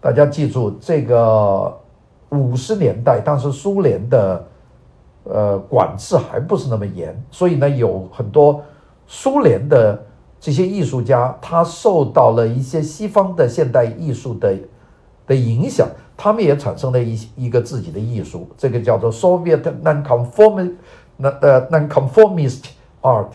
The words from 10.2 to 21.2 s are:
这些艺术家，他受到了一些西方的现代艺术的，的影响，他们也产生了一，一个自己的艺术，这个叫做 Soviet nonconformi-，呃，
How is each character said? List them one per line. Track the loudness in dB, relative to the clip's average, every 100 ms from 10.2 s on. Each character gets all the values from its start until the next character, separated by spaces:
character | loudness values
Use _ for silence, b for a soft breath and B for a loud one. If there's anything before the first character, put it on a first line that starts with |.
| b _
这 | -4
些 | 0 0
艺 | -2
术 | -4 -4
家， | 0 0 0 -4
他 | -4 0
受 | 0 0 0 2
到 | 2 4 4
了 | 4 0
一 | -2
些 | -4 -4
西 | -6 -8 -2
方 | 0 0
的 | 0 0
现 | 2 0
代 | 2
艺 | 0 -4 -8
术 | -6 -8
的， | -4 -2 -2 -8 b b b b b -2
的 |
影 | 0 0 0 -2
响， | 0 -2 B B -4
他 | -2
们 | 0
也 | 2
产 | 0 -2 -6
生 | -2
了 | -2
一， | -2 -6 -10
一 | -10 -2
个 | -2
自 | -2 -8
己 | -10
的 | -8
艺 | -8 -8
术， | -10 -14 -16 -6
这 | -4
个 | -2
叫 | 0 0
做 | 0
Soviet | 0 0 0 2 0 0 -4
nonconformi-， | -2 -2 0 -2 -2 6 6 6 -6 -8 B B B
呃， | _